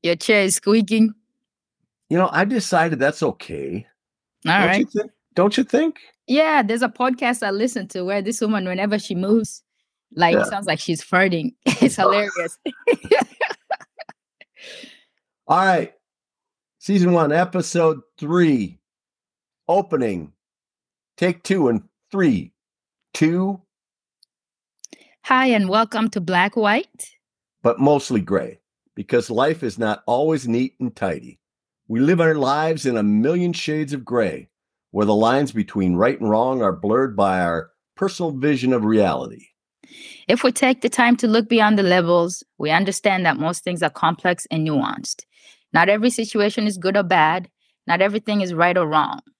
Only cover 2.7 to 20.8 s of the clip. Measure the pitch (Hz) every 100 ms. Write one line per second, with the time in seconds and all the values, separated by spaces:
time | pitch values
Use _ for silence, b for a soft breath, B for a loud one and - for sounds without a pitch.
2.7 | 175 165 135 139 - 143 - - 76 69
3.7 | 90 - _ _ _ _ _ 156 185 175
4.7 | 196 - 208 - _ _ - 196 208 262
5.7 | 262 320 - B _ - 277 311 302 208
6.7 | 233 247 - 254 254 247 240 208 196 247
7.7 | 240 196 185 180 202 196 240 214 208 185
8.7 | 185 202 208 - 180 190 226 214 - _
9.7 | _ _ _ _ - 170 165 - 202 202
10.7 | 156 - 160 - 185 190 170 131 _ 269
11.7 | - 254 - 190 202 202 185 165 - -
12.7 | - - 277 - 453 - - - - _
13.7 | - - - - - _ _ - B B
14.7 | B B B B _ _ _ - 170 190
15.7 | 175 - _ _ _ _ _ _ _ _
16.7 | _ - 196 175 175 151 156 180 180 165
17.7 | 170 160 143 _ _ 147 175 165 131 92
18.7 | - _ _ _ _ _ _ _ _ -
19.7 | 185 190 156 117 90 73 _ _ _ _
20.7 | _